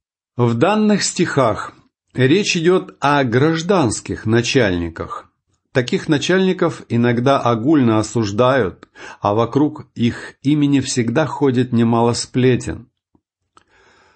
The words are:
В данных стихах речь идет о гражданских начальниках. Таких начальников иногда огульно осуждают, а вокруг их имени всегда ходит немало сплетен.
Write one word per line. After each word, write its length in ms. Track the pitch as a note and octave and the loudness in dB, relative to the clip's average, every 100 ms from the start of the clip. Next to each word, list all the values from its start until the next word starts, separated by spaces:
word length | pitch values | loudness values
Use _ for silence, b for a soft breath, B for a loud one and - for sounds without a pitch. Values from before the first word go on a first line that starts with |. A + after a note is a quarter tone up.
| _ _ _ - | _ _ _ -2
В 180 | A#2+ | -2
данных 480 | A#2 E3+ G#3+ G#3+ G3+ | 2 0 2 2 0
стихах 720 | - - E3 C#3+ A#2 G2 - - _ _ _ | -2 -2 -2 0 0 -2 -8 -18 _ _ _
речь 420 | - B2+ F#3+ G3+ F3+ | 0 2 2 0 0
идет 400 | E3 F#3 F3+ - | 2 0 -2 -4
о 220 | C#3 D3 | 0 0
гражданских 1000 | C3 B2 D#3+ D#3+ F3 F#3+ A#2 - - F2 | 2 2 2 0 0 2 0 -2 -8 -6
начальниках. 1080 | A2 A#2 A#2+ C3+ G#2 F2 E2+ E2 F2 - - _ _ _ _ | 0 0 2 2 2 0 -4 -8 -12 -14 -16 _ _ _ _
Таких 360 | B2+ A#2+ F#3 - | -4 -2 -4 0
начальников 720 | C#3+ - F#3 F#3 F3+ E3+ - - | -2 0 0 0 0 -2 -4 -4
иногда 500 | A#2 A#2+ A#2 B2+ C#3 | 0 0 2 0 2
огульно 600 | A#2+ A2+ C3 D3+ A#2 A2 | 2 0 2 2 4 2
осуждают, 880 | G#2+ A#2 G#2 G#2 B2+ C3+ F#2 E2+ - B B B | 0 -2 -2 0 2 2 -2 -6 -20 B B B
а 140 | G2+ | -2
вокруг 540 | G#2+ A2+ C#3 D3+ D3 - | 0 0 0 -2 -4 -16
их 400 | A2+ A#2 - - - | -4 -2 -2 -12 -6
имени 380 | C#3 D3+ C#3+ C#3 | -2 0 2 0
всегда 460 | B2+ B2+ A2+ C3 C#3+ | 0 -2 -2 -2 -4
ходит 460 | - C#3 B2 B2 | 0 0 0 0
немало 420 | A#2 A#2 A#2 A#2 | 0 2 2 0
сплетен. 720 | A#2 - B2+ B2+ A#2+ G2 D#2+ - _ _ _ _ _ _ _ b b b b b | 0 -4 0 2 0 -4 -12 -16 _ _ _ _ _ _ _ b b b b b